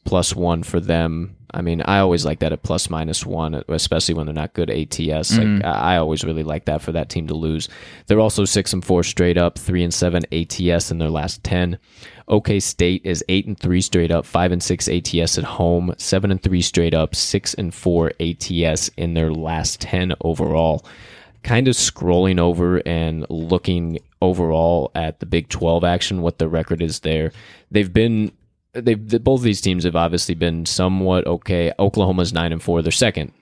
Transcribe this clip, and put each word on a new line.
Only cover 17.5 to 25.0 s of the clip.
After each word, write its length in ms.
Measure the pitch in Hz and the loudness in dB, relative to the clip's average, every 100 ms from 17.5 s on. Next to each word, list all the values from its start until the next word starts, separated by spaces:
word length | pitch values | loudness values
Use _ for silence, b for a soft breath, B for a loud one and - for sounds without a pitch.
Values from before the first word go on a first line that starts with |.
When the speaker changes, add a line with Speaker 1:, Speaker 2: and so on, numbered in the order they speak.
Speaker 1:
and 200 | - 90 | -4 -6
four 400 | - 92 85 82 - | -2 0 2 2 0
A 120 | 85 | -4
T 320 | 85 - 85 82 | -4 -4 0 0
S 240 | 78 - - | 0 -4 -4
in 200 | 87 82 | -2 0
their 180 | 80 | 0
last 480 | 78 80 80 80 - | -2 -4 -4 -4 -6
ten 320 | - 92 92 - | -4 -2 -2 -2
overall. 640 | 80 80 78 80 80 73 B B B B B B | -2 -2 0 2 2 0 B B B B B B
Kind 240 | - 117 131 | 0 2 2
of 80 | 120 | 2
scrolling 640 | - - 87 87 95 90 | -2 -2 2 4 4 4
over 420 | 85 85 87 90 - | 2 2 2 2 0
and 360 | 82 80 80 - | -2 -2 -4 -6
looking 680 | 82 82 90 - 87 82 82 - _ | -6 0 0 0 -2 -2 -6 -10 _
overall 720 | 92 90 82 80 82 87 67 | 0 2 2 2 2 2 0
at 240 | 80 | -4